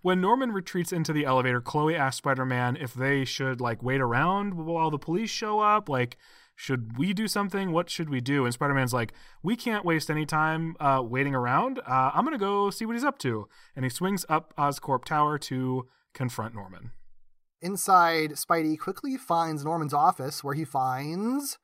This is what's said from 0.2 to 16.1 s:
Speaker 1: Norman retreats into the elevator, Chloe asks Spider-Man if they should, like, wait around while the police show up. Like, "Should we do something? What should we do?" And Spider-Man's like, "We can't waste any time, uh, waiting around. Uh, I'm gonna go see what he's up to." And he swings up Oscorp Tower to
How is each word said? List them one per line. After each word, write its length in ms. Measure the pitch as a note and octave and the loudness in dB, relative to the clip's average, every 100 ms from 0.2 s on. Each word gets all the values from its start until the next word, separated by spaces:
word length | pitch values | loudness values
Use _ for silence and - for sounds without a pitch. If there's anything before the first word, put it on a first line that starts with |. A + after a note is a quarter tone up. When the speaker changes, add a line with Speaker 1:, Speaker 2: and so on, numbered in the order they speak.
Speaker 1:
Norman 300 | F#3 B3+ B3+ | 4 4 2
retreats 420 | G3 F3 F3+ E3+ | -2 -2 -4 -2
into 200 | F3 D#3+ | -2 0
the 120 | D3+ | 0
elevator, 360 | C#3+ C3 B2+ B2 | 2 2 4 0
Chloe 340 | A#2+ D3+ D#3 | 0 0 2
asks 220 | E3+ C3+ - | 2 0 0
Spider-Man 600 | C#3+ C3 C3 B2 B2 C#3+ | -2 0 0 0 0 -2
if 180 | C3 | -6
they 300 | B2 C3+ C#3 | -2 0 2
should, 360 | C3 - C3+ B2 | 0 -2 -4 -2
like, 200 | B2 A2+ | -4 -2
wait 200 | A#2+ C3+ | -2 0
around 540 | B2 A#2+ E3 G3 G3+ | 2 2 2 0 -2
while 360 | F3 D#3+ E3 D#3+ | -6 -4 0 0
the 80 | D3 | 0
police 320 | - F3 A3+ | -2 -2 -2
show 300 | - G#3+ G#3+ | -4 -2 2
up. 280 | G#3 G#3+ G3+ | 4 4 2
Like, 280 | C3 B2 - - - _ - | 0 0 -4 -20 -20 _ -14
"Should 420 | - C3 A2+ A#2 | -4 -2 -2 -2
we 140 | F3 | 0
do 160 | G3+ A3 | 0 0
something? 420 | G#3+ G3+ G3+ F#3+ | 0 0 -2 0
What 180 | E3 F3 | 0 0
should 200 | - D#3+ | -4 -2
we 100 | C3 | -2
do?" 240 | A#2+ C#3+ | 0 2
And 80 | B2 | 2
Spider-Man's 400 | A#2+ C#3+ C#3 B2+ | 0 0 2 2
like, 200 | B2 A2 - - - | 0 -2 -6 -20 -6
"We 140 | E3+ | -4
can't 300 | A#3 A#3+ G#3+ | -2 -2 0
waste 260 | F3 D#3+ - | 2 0 0
any 160 | D3+ D3+ | -2 0
time, 480 | D#3 D#3 D#3+ E3 E3 | 0 0 0 -4 0
uh, 200 | C#3+ C3+ | 2 2
waiting 280 | A#2 B2+ C#3 | 0 0 0
around. 460 | C3 A#2+ C#3 B3+ B3+ A#2+ | 0 2 2 0 -4 0
Uh, 240 | C3 G3+ | 2 2
I'm 120 | D#3 | 2
gonna 140 | C4 C#4+ | 0 -2
go 320 | G3 G3+ G3+ | -2 0 0
see 160 | G3 A3 | -2 -6
what 80 | A#3 | -2
he's 80 | |
up 140 | C#4+ C#4 | -2 -2
to." 260 | C3 A2 G2+ - - - | -4 -4 -8 -20 -18 -4
And 80 | |
he 40 | C3 | -4
swings 380 | - F#3 G3 - | -2 -2 -2 0
up 240 | D#3+ - - | -2 -2 -2
Oscorp 480 | C#3+ C3+ - B2+ | -2 0 -2 -2
Tower 340 | - D3+ D3 D3+ | 0 0 2 0
to 480 | - B2+ B2+ B2+ B2 _ _ | -4 -4 -2 -4 -6 _ _